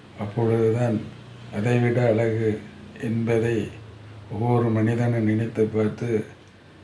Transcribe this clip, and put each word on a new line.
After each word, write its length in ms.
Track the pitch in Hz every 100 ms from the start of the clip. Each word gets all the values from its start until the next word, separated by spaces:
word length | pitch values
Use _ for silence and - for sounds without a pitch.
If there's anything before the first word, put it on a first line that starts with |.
| - -
அப்பொழுதுதான் 760 | 107 117 113 113 110 113 120 107 - - - - - 104
அதைவிட 440 | 117 120 120 123 120
அழகு 420 | 110 113 110 110 104 - - - -
என்பதை 560 | 117 113 113 113 117 113 95 - - - - - -
ஒவ்வொரு 360 | 104 120 120 120
மனிதனும் 600 | 107 110 117 120 117 107
நினைத்து 340 | 107 113 - 107
பார்த்து 440 | 107 107 - 120 107 - - - - - -